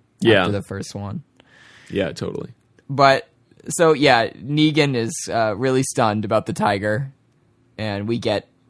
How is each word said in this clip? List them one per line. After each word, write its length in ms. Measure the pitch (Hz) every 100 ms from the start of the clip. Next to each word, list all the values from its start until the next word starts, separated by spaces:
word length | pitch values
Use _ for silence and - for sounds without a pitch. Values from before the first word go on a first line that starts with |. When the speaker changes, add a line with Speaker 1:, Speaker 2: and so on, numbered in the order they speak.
| _ -
Speaker 1:
Yeah. 220 | 113 104
Speaker 2:
after 100 | 90
the 80 | 101
first 320 | 90 98 101 101
one. 280 | 101 151 - _ _ _ - - -
Speaker 1:
Yeah, 220 | - 87
totally. 380 | - - - - - _ _ -
Speaker 2:
But, 400 | 139 139 135 - _ _ _ -
so, 240 | - 165
yeah, 360 | 151 143 123 113
Negan 640 | - 110 147 156 151 143 127
is, 160 | 113 - -
uh, 240 | 107 110 101
really 280 | 131 131
stunned 420 | 131 - 113 107 107
about 200 | 110 -
the 80 |
tiger, 600 | 139 208 101 104 107 135 - _ _ _ _ _ -
and 300 | 107 101 104
we 100 | 117
get, 300 | 110 101 - _